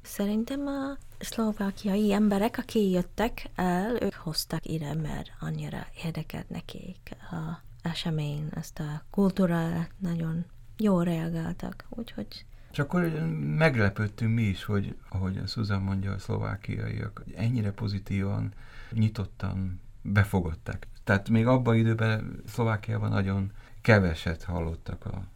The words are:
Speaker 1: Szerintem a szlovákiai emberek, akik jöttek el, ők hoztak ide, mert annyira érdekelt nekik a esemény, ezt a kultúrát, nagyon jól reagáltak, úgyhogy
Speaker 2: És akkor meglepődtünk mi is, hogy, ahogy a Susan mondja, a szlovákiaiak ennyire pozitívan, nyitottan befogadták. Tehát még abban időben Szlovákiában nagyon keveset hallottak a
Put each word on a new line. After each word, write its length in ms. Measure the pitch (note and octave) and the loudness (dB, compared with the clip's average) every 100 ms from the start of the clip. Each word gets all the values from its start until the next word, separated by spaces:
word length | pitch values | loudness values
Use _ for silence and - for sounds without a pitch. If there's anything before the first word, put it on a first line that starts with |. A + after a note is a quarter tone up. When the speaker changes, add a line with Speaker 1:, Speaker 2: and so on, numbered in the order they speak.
Speaker 1:
Szerintem 640 | - - G3+ G#3+ A#3 C4+ C#4+ | -14 -4 0 0 -2 -4 -4
a 300 | C#4 C4+ C#4 - - | -4 -6 -8 -14 -12
szlovákiai 920 | - - A3 G#3+ G3 G3 G#3 G3 G#3+ | -8 -2 0 0 -2 -2 0 2 4
emberek, 460 | G3+ G#3+ G3+ A3 - | 6 4 4 2 0
akik 320 | - A3+ G3+ | -2 2 4
jöttek 540 | F3+ F3+ - A3 - - | 2 0 0 0 0 -8
el, 420 | - F3+ F3+ G#3 A#3+ | 0 2 2 0 0
ők 120 | G3 | -2
hoztak 520 | - - D#3 - D#3+ - | -2 -6 -4 -4 -4 -2
ide, 280 | D#3+ C#3+ | -4 -2
mert 380 | D#3 D3+ C#3+ - - | -2 -2 -4 -8 -8
annyira 460 | D#3 D#3 D3 D#3+ - - | -4 -4 -4 -6 -8 -8
érdekelt 440 | E3 D#3+ D#3 - - | -6 -6 -6 -8 -8
nekik 640 | - - - - F#3 - - - | -10 -8 -12 -12 -14 -14 -14 -10
a 320 | E3 D#3+ E3 - - E3+ | -8 -6 -8 -12 -8 -6
esemény, 600 | E3 E3+ D#3 D3 D3 D3+ | -2 -2 -2 -2 -4 -6
ezt 240 | - E3 - | -8 -10 -8
a 240 | D3+ D3+ - | -6 -6 -4
kultúrát, 800 | - G3 F3+ F#3 E3+ E3 E3+ E3+ - | 2 2 4 4 4 0 -2 -4 -4
nagyon 460 | F#3 E3+ D#3+ E3 E3+ - - - | -4 -2 -2 -2 -4 -10 -18 0
jól 280 | G#3+ F#3 | 4 4
reagáltak, 800 | E3+ E3 E3 E3 E3 F3 - - - | 4 2 0 -2 -2 -4 -6 -8 -12
úgyhogy 560 | - A3+ - G#3+ - - - - | -10 -8 -8 -10 -12 -16 -18 -8
Speaker 2:
És 60 | - | -2
akkor 300 | C#3+ F3+ E3+ D#3 E3 D#3 D3 D3+ | 2 2 2 0 -2 0 0 6
meglepődtünk 800 | D#3+ B2 G2+ F#2+ G#2 - A2+ | 6 6 4 4 -2 2 2
mi 80 | A2+ | 4
is, 220 | A2 F2+ | 4 0
hogy, 320 | - G2+ G2+ - - | 0 0 0 -6 -6
ahogy 280 | F#2+ F#2 F#2+ | -2 0 -2
a 80 | F#2 | -4
Susan 360 | - G#2 G2 | -2 0 0
mondja, 300 | F#2+ G2 G2 | 0 0 -2
a 60 | G2 | -4
szlovákiaiak 1080 | - G#2 G#2 G#2 - G#2 - G#2+ G#2+ - - - | -2 -2 -2 -4 -4 -4 -4 -4 -6 -8 -12 -2
ennyire 360 | A2+ B2 G#2 | 0 2 0
pozitívan, 800 | G2 G#2+ G2+ - G2 G2 G#2 G#2+ - - - - | -2 -2 -2 -2 0 0 -2 -4 -6 -16 -14 -6
nyitottan 880 | A2+ G#2+ G#2 G2 - F#2+ F#2+ F#2+ F2+ - - | 2 2 2 -6 -4 -4 -2 -4 -6 -10 -10
befogadták. 840 | - G2+ G2 G2 E2 D#2 - - - - | 2 4 6 4 0 -4 -6 -8 -10 -10
Tehát 240 | - G2 - | 2 2 6
még 180 | A2+ A2+ | 6 8
abban 300 | B2+ A#2+ A2+ | 6 6 6
időben 680 | A2+ A2 A2 A2 - - - | 6 4 2 2 -2 -8 -8
Szlovákiában 640 | - A2+ G#2+ - G#2+ G#2+ | 0 2 0 -2 -2 2
nagyon 420 | G#2 F#2+ G2 G2 - - - | 2 2 2 0 -4 -16 -2
keveset 640 | - G#2+ F#2 D#2+ - E2 | 8 8 8 2 -2 -4
hallottak 640 | - E2+ E2 E2 - F2 - | -4 -2 -2 -4 -8 -8 -6
a 180 | F#2+ F#2 | -8 -10